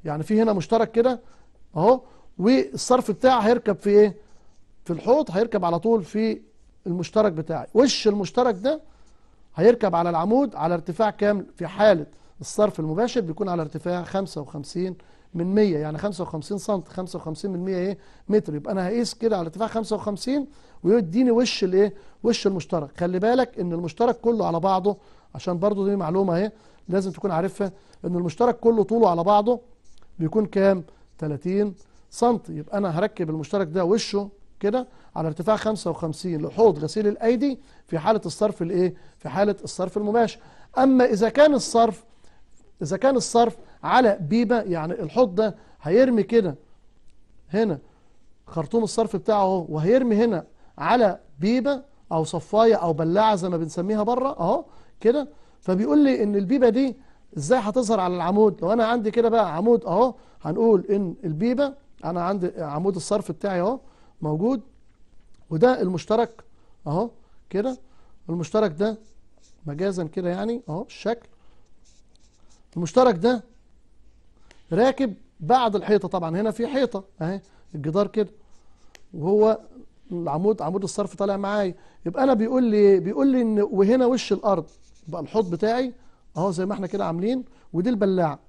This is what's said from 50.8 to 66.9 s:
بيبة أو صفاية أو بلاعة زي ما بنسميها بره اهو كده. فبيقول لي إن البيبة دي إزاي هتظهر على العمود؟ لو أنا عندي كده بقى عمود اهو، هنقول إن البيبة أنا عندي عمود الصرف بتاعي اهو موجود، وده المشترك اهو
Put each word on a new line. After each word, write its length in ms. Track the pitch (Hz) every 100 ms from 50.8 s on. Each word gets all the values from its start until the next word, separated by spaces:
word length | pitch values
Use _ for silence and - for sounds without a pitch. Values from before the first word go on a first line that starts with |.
| 160 240 214 - _ -
بيبة 440 | 190 254 269 269 - _ -
أو 120 | 165
صفاية 500 | 156 170 - 208 226
أو 180 | 208 170
بلاعة 420 | 160 160 185 220
زي 140 | 208 180
ما 80 | 170
بنسميها 460 | 160 - 185 214
بره 260 | 208 247 262
اهو 360 | - 170 285 - - - -
كده. 280 | 220 277 277 - - _
فبيقول 440 | - 185 233 294
لي 180 | 277 247
إن 140 | 208 202
البيبة 320 | 185 269 240
دي 280 | 226 269 - - - - -
إزاي 220 | 143 254
هتظهر 420 | 208 254 220 220
على 160 | 180 180
العمود؟ 460 | 175 202 214 165
لو 100 | 165
أنا 140 | 233 220
عندي 240 | 240 214
كده 180 | 233 233
بقى 280 | 226 190 156
عمود 280 | 220 233
اهو، 300 | - 180 254 - - -
هنقول 440 | 156 190 226 202 175
إن 240 | 202 185 -
البيبة 500 | 175 151 226 247 285 277 _ -
أنا 180 | 160 175
عندي 300 | 175 196 180 -
عمود 380 | 156 147 190 180
الصرف 360 | - 208 196
بتاعي 280 | 160 202 185
اهو 180 | 185 262 - _ - _
موجود، 380 | 156 156 214 262 - _ - _ - - - - -
وده 320 | 160 240 254
المشترك 640 | 185 175 - 220 226 - - - - -
اهو 240 | 151